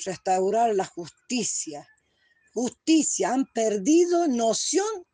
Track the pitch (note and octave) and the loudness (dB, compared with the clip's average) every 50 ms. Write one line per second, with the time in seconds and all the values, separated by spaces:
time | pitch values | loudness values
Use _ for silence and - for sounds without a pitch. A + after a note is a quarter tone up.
0 | - F#3+ F#3 - - G3 F#3 F#3 F#3+ G3 G3+ A3+ A#3+ A#3 G#3+ F#3+ F#3 - - - | -8 -8 -8 -4 -2 0 0 2 2 0 2 2 2 2 0 0 -2 -4 -8 -14
1 | F3 D3 - _ _ - B3 A#3+ G#3 - - - - D#3+ D3 C#3+ - _ _ _ | -14 -14 -16 _ _ -6 -4 -4 -4 -4 -4 -6 -8 -10 -12 -14 -16 _ _ _
2 | _ _ _ _ _ _ _ _ _ _ - G#3+ B3+ A#3 - _ - - D#4+ D#4+ | _ _ _ _ _ _ _ _ _ _ -6 -4 -4 -4 -6 _ 0 2 4 4
3 | A#3+ - - - F#3 F3 A#3+ C4 C4+ - - A#3 A3+ A3 G#3 G#3+ F#3 C4+ D#4 E4+ | 4 2 -2 -2 -2 0 0 0 -2 -2 -2 -2 0 0 0 0 2 4 4 6
4 | F4 F4 F4 E4+ F4 D#4 B3 A#3 A3+ A3+ G#3 - - - - F4+ G4 A4 A4 F#4 | 4 4 2 2 2 2 0 0 2 0 0 0 -2 -2 0 0 0 -2 -4 -8
5 | F4 _ | -12 _